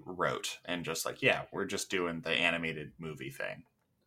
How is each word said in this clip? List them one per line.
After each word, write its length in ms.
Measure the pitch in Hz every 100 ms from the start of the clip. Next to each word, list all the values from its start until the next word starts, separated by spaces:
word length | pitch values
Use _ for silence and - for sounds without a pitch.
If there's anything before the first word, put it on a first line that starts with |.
rote 540 | - 90 78 64 - -
and 200 | - 87
just 200 | 80 80
like, 180 | - -
"Yeah, 200 | 131 90 -
we're 120 | 87
just 260 | 95 101 -
doing 300 | 95 87 82
the 100 | 80
animated 600 | 76 85 85 82 78 71 -
movie 320 | 80 71 67
thing." 340 | - 50 - - _ _ _